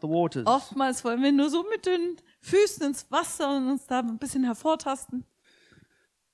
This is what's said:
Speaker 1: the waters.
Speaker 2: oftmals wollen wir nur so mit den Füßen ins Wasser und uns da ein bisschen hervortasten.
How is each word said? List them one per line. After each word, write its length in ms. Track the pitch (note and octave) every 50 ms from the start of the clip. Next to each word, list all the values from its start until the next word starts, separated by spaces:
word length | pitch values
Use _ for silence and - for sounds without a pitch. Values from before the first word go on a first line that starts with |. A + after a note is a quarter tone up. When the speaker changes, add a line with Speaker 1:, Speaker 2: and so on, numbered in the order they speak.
| -
Speaker 1:
the 60 | D3+
waters. 360 | D#3+ E3+ F3 E3 - C#3 B2
Speaker 2:
oftmals 600 | G#3 B3 C#4 C4 - - C4+ C4+ C4 B3+ - -
wollen 180 | B3 A#3 A#3+ C4
wir 80 | C#4
nur 200 | C#4+ C#4 C#4 D4+
so 140 | C#4 E4+ F4 G#4
mit 160 | A4 A4 -
den 300 | F#4 F#4 F4 E4+ F4 F4 - _ _ _ _
Füßen 440 | - - - F#4+ G#4 G4+ - - D#4+
ins 240 | C#4+ C#4 - - - -
Wasser 440 | D4+ E4+ - - - D#4+ C#4 C#4+
und 120 | C#4 C4 B3+
uns 180 | C#4 C4 -
da 140 | - C4 B3+
ein 180 | B3 A#3 A3+ A3
bisschen 240 | - C4+ - C#4 C4
hervortasten. 840 | B3 A3+ - - D#4 D#4+ D#4+ - C#4+ C4+ C4 - - - B3+ B3 _ _ _ _ _ _ _ _ _ _ _ _ _ _ _ _ _ _ _ _ _